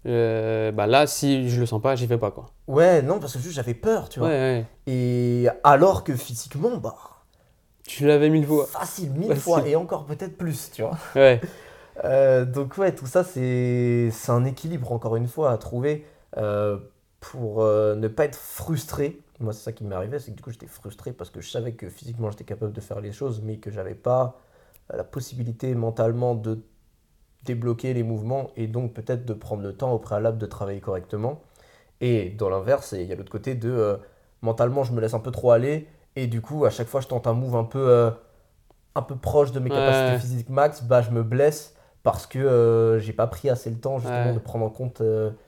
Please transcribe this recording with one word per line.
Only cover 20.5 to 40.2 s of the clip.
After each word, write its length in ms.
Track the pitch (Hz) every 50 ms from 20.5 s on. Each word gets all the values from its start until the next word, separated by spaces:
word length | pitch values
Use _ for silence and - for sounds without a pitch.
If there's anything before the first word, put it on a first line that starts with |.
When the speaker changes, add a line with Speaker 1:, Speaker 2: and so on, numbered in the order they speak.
Speaker 2:
j'étais 160 | 117 - -
frustré 460 | - - - - 107 - - - 131
parce 180 | 123 - - -
que 100 | - -
je 100 | - -
savais 220 | - 123 113 120
que 160 | 117 117 107 90
physiquement, 420 | - - - 120 117 117 113 104
j'étais 140 | 107 - -
capable 280 | - 104 104 113 107
de 80 | 104 -
faire 200 | 107 - 104 107
les 120 | 104 104
choses, 300 | 104 - 139 127 113 107 107
mais 120 | 107 110 110
que 120 | - 104
j'avais 240 | 104 98 95 95 -
pas, 460 | - - 123 123 127 131 123 - - _ _ _ _ _ _ _ - _ _
euh, 40 | -
la 80 | - 110
possibilité 680 | - - 131 120 - 123 123 120 117 117 113 - 127 123
mentalement 600 | 120 113 113 113 - 113 117 117 120 123 123 120
de 260 | 110 107 110 110 110 110 _ _ _ _ _ _ _ _ _ _ _ _ _ _ _ -
débloquer 480 | - 123 117 117 120 117 120 - 131 131
les 80 | 123
mouvements 480 | 117 113 113 107 107 117 131 135 135 - -
et 100 | - 113
donc 260 | 110 113 120 127 113 113
peut-être 300 | 117 113 - 127 123 123
de 80 | 120 107
prendre 280 | 104 - - 110 101
le 120 | 101 98 98
temps 180 | - 135 127
au 60 | 120 110
préalable 400 | - - 107 104 110 117 113 113
de 80 | 107
travailler 340 | - - - 104 98 101 98
correctement. 640 | - - 95 92 90 - - 104 110 123 147 151 _ _ _ _ _ _ _ _ _ _ _ _
Et 300 | 127 123 120 110 92 90
dans 180 | 104 104 107 95
l'inverse, 440 | 95 98 95 113 139 135 - - 107
il 60 | 92 87
y 60 | 90
a 40 | 92
l'autre 140 | - 95 -
côté 220 | - 104 - 135 131
de, 160 | 123 110 120
euh, 260 | 127 117 107 104 101 98 - - _ _ _ _ _ _
mentalement, 400 | - 113 113 - 123 123 131 143 135
je 80 | 120
me 80 | 120 113
laisse 140 | 110 107 120
un 40 | 113
peu 100 | - 127
trop 200 | 120 - - 123
aller 340 | 117 113 123 139 151 156 156 - _ _ _ _ _
et 100 | 135 127
du 140 | 120 117 113
coup, 240 | 110 - 147 156 139
à 60 | 110
chaque 160 | - - 117 -
fois, 120 | - 135
je 60 | 123 -
tente 180 | 131 117 -
un 60 | 120 117
move 220 | 123 131 127 120
un 80 | 117 113
peu, 220 | 117 - 135 135 127
euh, 220 | 123 120 120 113 113 - - _ _ _ _ _ _ _ _ _ _ _ _ _ _
un 80 | 143
peu 140 | 123 - 139
proche 360 | 127 - - - 147 143 127
de 60 | 120 135
mes 100 | 127 127
Speaker 1:
Ouais. 60 | 139
Speaker 2:
capacités 420 | 139 135 139 135 135 131 127 127 123